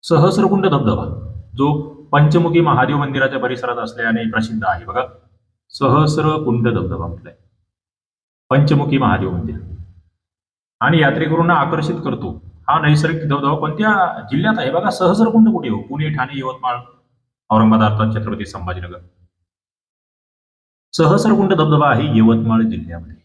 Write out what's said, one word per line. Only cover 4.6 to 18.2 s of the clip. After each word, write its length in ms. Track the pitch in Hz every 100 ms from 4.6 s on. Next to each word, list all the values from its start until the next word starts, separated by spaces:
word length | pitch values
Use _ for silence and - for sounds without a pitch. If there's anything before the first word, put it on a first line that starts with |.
| -
आहे. 200 | - -
बघा, 160 | - - - _ _ _ _ _
सहस्रकुंड 1000 | - 139 139 151 151 151 156 127 117 113
धबधबा 380 | 101 87 82 80
म्हटलंय, 280 | - 85 - _ _ _ _ _ _ _ _ _ _ _
पंचमुखी 480 | 135 147 143 147 139
महादेव 340 | 92 95 92
मंदिर, 240 | 87 - - - - - - _ _ _ _ _ _ _ _
आणि 220 | 131 165
यात्रेकरूंना 520 | 156 165 151 160 170
आकर्षित 420 | 165 139 156 151 113
करतो. 400 | 143 - 120 113 - - -
हा 200 | 151 147
नैसर्गिक 420 | 151 156 156 151
धबधबा 300 | 143 139 151
कोणत्या 600 | 151 156 214 202 180 -
जिल्ह्यात 340 | - 143 208 220
आहे? 140 | -
बघा, 180 | 170 196
सहस्रकुंड 600 | - 180 202 220 220 220
कुठे 200 | 180 127
हो? 120 | 104
पुणे, 280 | - 143 151
ठाणे, 300 | 151 127 143
यवतमाळ, 380 | 131 127 127 117 - _ _ _ _ _ _
औरंगाबाद, 420 | 110 110 110 107
अर्थात 240 | 107 110
छत्रपती 300 | 107